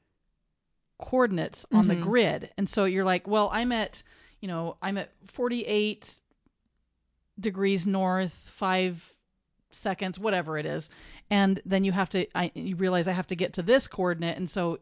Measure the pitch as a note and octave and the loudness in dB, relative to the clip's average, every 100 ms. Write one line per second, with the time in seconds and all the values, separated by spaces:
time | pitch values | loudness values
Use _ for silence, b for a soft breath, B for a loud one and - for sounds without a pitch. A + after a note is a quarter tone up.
0 | _ _ _ _ _ _ _ _ _ _ | _ _ _ _ _ _ _ _ _ _
1 | - B3+ B3 F3+ D#3 - - A3 G#3 F3+ | -2 2 2 2 -4 -8 2 4 6 4
2 | F3 A#3+ G3+ D3+ - - G3 - F#3+ F#3+ | 2 2 4 0 -6 -6 -2 2 2 2
3 | F#3+ F3+ F#3+ G#3+ G#3 G#3+ A#3+ A#3 G#3+ - | 2 0 0 0 2 0 -2 -2 -4 -8
4 | b b b b G3 E3+ E3+ - F#3+ G3+ | b b b b -8 -6 -6 -6 -6 -6
5 | - _ G3 - B3 A#3+ - G#3 G#3+ G#3 | -6 _ -20 -4 -2 -2 0 0 0 -2
6 | - - _ _ _ _ _ _ _ _ | -12 -18 _ _ _ _ _ _ _ _
7 | _ _ _ - G3+ F#3+ G3 G3 F3+ F#3+ | _ _ _ -6 -4 0 2 2 2 2
8 | F#3 F#3 F#3 - - - F#3+ F#3 F#3 E3+ | 2 2 -2 -6 -20 -6 0 2 0 -2
9 | - - _ _ _ _ _ - G#3+ F3+ | -14 -20 _ _ _ _ _ -8 -6 -4
10 | F#3 F3+ G#3+ F#3+ D#3+ D#3 D3+ D3+ D#3 B | -6 -4 -2 0 -2 -4 -4 -4 -8 B
11 | B B - G3+ G3 F#3+ - F#3+ G3 F#3 | B B 0 4 4 2 0 2 2 2
12 | F#3 F#3+ F3+ - F3+ - E3+ F3 F#3 F3+ | 0 0 -2 -2 -4 -4 -6 -2 0 2
13 | E3+ F3+ F3+ E3+ F3 - F3 C4 - - | 2 -2 -4 -4 -4 -2 2 4 2 -2
14 | F3+ E3+ E3+ - F3+ G3+ F3 D#3+ | -2 0 -4 -4 -6 -2 -2 -4